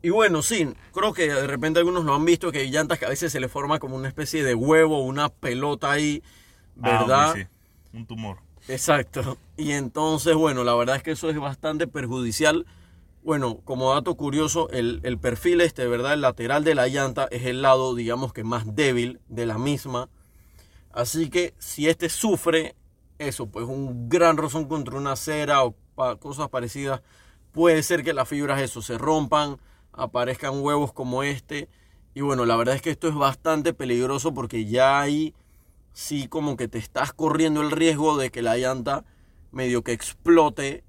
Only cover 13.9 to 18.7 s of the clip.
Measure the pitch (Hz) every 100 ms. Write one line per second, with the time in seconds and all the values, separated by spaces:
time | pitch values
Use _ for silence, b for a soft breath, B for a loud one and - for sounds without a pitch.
13.9 | 139 147 165 147 143 151 170 156 127 117
14.9 | 123 127 120 127 120 175 175 170 - 123
15.9 | 120 135 147 135 120 117 147 151 135 127
16.9 | 139 139 143 135 120 127 127 139 131 131
17.9 | 120 113 123 131 - 110 117 107